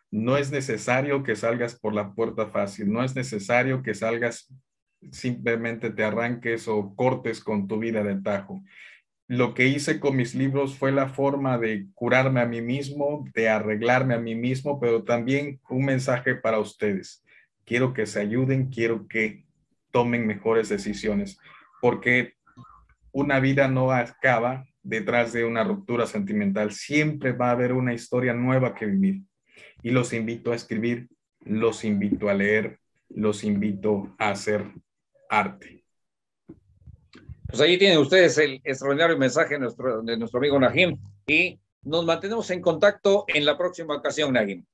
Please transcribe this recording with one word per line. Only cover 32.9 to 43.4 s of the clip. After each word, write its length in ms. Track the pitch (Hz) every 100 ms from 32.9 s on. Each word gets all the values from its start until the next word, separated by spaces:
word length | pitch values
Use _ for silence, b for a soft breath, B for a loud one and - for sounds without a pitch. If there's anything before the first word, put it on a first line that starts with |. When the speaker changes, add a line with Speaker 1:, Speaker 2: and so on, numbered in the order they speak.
| _ -
Speaker 1:
los 340 | - 107 104
invito 720 | 107 101 107 98 107 101 98 -
a 120 | 107
hacer 340 | 98 - 104 - - - _ _ _ -
arte. 560 | 208 196 - - - _ _ _ _ _ _ - - _ _ - - _ - - - -
Speaker 2:
Pues 120 | 113
ahí 180 | 156 180
tienen 200 | 196 160
ustedes 400 | 131 185 170 143
el 240 | 143 131
extraordinario 540 | - 135 139 139 170 151
mensaje 380 | 131 139 156 143
de 40 |
nuestro, 420 | 120 - 127 113
de 140 | 113 113
nuestro 220 | 113 123
amigo 200 | 139 139
Najim. 380 | 123 165 180 139 - - -
Y 320 | 156 110 - _ _
nos 240 | 139 165 170
mantenemos 440 | 165 196 226 190
en 100 | 180
contacto 640 | - 156 202 202 202 202 -
en 160 | 151